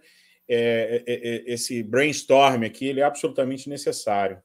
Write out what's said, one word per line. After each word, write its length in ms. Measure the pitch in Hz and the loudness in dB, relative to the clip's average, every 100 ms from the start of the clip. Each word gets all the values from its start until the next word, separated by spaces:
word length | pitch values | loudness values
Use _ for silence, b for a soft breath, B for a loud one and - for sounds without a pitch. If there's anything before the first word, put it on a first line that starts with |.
| b b b b - | b b b b -2
é, 560 | 117 117 117 110 120 120 | 0 2 0 0 -4 -4
é, 80 | |
é, 400 | 117 120 113 127 | -6 -4 -6 -6
esse 300 | 120 - 123 | -6 -4 -6
brainstorm 800 | 104 120 147 127 - 135 139 123 | -2 0 0 -2 4 6 6 4
aqui, 220 | 110 - 135 | -2 -4 -4
ele 160 | 135 | 0
é 20 | |
absolutamente 640 | 143 143 156 - 131 135 143 | 0 0 -4 -2 -2 -4 -8
necessário. 720 | 139 165 131 110 101 98 95 | -6 -4 -4 -2 0 -2 -4